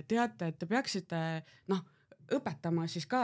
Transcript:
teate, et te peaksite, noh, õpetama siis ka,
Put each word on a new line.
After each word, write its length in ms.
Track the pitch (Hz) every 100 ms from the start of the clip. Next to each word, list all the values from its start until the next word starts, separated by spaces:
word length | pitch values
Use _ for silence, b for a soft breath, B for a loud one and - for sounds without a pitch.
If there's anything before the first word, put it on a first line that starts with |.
| 151
teate, 480 | 226 240 - 170
et 80 | 160
te 80 | 170
peaksite, 720 | 233 269 190 - 165 160 160 156 b -
noh, 80 | 190 - b b - -
õpetama 640 | 277 214 147 170 165 165
siis 140 | 175 151
ka, 140 | 254